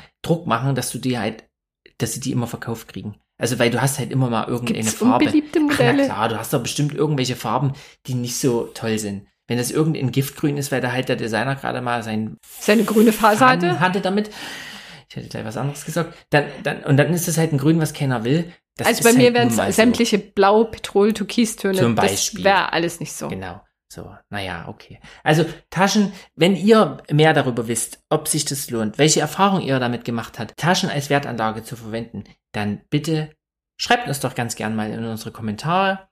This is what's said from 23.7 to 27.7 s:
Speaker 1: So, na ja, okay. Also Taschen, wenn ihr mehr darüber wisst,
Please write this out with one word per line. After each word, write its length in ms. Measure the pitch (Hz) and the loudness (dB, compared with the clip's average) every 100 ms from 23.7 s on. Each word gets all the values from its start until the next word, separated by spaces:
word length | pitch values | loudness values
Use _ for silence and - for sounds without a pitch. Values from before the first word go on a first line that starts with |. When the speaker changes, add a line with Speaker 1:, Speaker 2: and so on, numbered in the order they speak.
| _ - | _ -20
Speaker 1:
So, 240 | - 98 98 - | -18 -16 -18 -12
na 100 | 101 | -8
ja, 280 | 95 85 87 | -8 -8 -10
okay. 320 | - - - - - | -16 -18 -20 -20 -6
Also 200 | 139 156 160 - - | 0 2 2 -4 -6
Taschen, 440 | 170 196 214 196 - - | 0 2 4 2 -2 -8
wenn 220 | - 170 180 | 2 2 4
ihr 420 | 202 220 165 - - | 6 6 6 0 0
mehr 240 | 147 156 | 6 6
darüber 340 | 147 131 120 | 6 2 0
wisst, 340 | 113 | -2